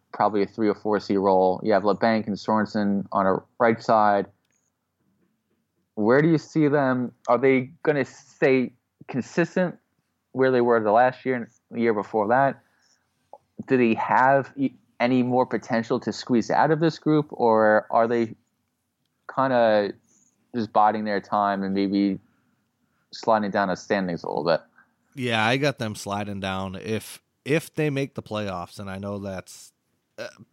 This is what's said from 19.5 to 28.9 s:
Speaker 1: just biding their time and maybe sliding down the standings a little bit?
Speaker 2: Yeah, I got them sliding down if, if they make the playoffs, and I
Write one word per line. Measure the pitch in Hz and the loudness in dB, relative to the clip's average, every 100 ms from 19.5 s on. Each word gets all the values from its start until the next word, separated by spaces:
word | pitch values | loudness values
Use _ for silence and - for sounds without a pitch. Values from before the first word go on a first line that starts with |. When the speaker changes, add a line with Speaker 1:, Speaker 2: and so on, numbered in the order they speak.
| 123 113 107 101 - _ _ _ _ _ | 2 4 4 0 -6 _ _ _ _ _
Speaker 1:
just | 123 107 | -6 -2
biding | 113 107 107 107 | 2 2 2 -2
their | 101 | -4
time | - 104 101 98 | -2 0 0 0
and | 98 | -2
maybe | 98 98 101 101 95 - _ _ _ _ _ _ _ _ | -2 0 2 0 -2 -10 _ _ _ _ _ _ _ _
sliding | - - 110 104 | -6 0 0 0
down | 101 98 | -2 -2
the | 87 | -4
standings | - 104 92 85 | -4 -4 -2 -6
a | 50 | -6
little | 50 | -4
bit? | 78 82 - _ _ _ _ - | -2 -2 -4 _ _ _ _ -8
Speaker 2:
Yeah, | 123 113 110 | -4 0 0
I | 131 | 0
got | 143 - | -2 -4
them | 110 104 | -8 -8
sliding | - 101 104 98 | -6 -6 -6 -6
down | 95 95 95 95 | -6 -6 -6 -8
if, | 98 110 - - _ _ - | -6 -8 -8 -18 _ _ -4
if | 156 - | -2 -2
they | - 151 | -4 -4
make | 135 139 - | -2 -6 -8
the | |
playoffs, | - 107 104 90 87 - | -8 -6 -6 -8 -10 -12
and | |
I | 101 | -12